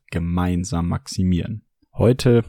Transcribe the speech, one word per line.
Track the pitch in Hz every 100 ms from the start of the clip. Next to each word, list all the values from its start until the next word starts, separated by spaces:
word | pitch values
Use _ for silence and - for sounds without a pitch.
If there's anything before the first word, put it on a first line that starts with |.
| _
gemeinsam | 87 85 87 90 90 90 85 87
maximieren. | 117 - - 92 87 - 110 - _ _
Heute | - 104 127 127 120